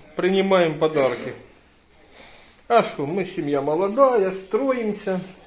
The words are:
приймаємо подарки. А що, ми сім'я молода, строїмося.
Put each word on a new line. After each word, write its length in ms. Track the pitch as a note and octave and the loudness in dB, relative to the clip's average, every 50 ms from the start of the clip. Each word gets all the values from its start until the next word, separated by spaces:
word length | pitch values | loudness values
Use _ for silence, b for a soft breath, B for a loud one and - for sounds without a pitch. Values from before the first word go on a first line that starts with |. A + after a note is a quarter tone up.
| - - - | -18 -14 -6
приймаємо 600 | - E3+ F3+ F#3+ F#3+ F#3+ G3 F#3+ F#3 F3 D#3+ D3+ | -2 0 2 2 2 2 4 4 4 4 2 2
подарки. 580 | D3+ E3 D#3 D#3 D3 C3+ B2+ A#2+ A2+ A2+ B2+ A#2 - - - - - _ _ _ _ _ _ _ _ - B B B B B B B B B B B _ _ | 0 -2 0 2 2 2 0 0 -2 -8 -12 -12 -14 -18 -20 -20 -20 _ _ _ _ _ _ _ _ -20 B B B B B B B B B B B _ _
А 160 | A#3 A3+ - | 2 2 2
що, 220 | - - - C#3+ | 2 -2 -6 -6
ми 200 | C#3 F3 G3+ F3+ | -4 -4 -4 -6
сім'я 360 | - - - D#3 C#3+ C#3+ C#3 | -6 -6 -6 -4 -2 -2 -2
молода, 680 | C3+ D3 D3+ E3+ G3 G3 G#3+ C4 C#4 C4 B3 G#3+ F#3+ F#3+ | 0 0 0 0 -2 -2 2 4 4 4 4 2 0 0
строїмося. 880 | F#3 F#3+ F#3 - - A3+ C#4 C4+ B3+ A#3+ A3 G#3+ G3+ - - G3 F#3 F3+ - - - - - | -2 -6 -8 -4 -4 -2 0 -2 -2 -2 -4 -6 -6 -6 -6 -6 -6 -6 -6 -10 -16 -20 -20